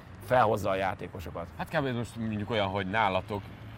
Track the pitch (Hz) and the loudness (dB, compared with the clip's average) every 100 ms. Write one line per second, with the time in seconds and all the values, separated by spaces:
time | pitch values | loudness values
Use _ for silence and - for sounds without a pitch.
0 | - - - 127 110 113 98 95 95 95 | -12 -10 2 6 6 4 2 0 0 -2
1 | 90 98 92 87 87 - 180 165 135 120 | -8 -10 -10 -8 -8 -8 -4 -2 0 -2
2 | 110 117 110 104 101 113 98 101 92 110 | -4 -4 -4 -2 0 2 2 2 2 4
3 | 104 92 92 101 - - - | 4 4 0 -4 -6 -12 -14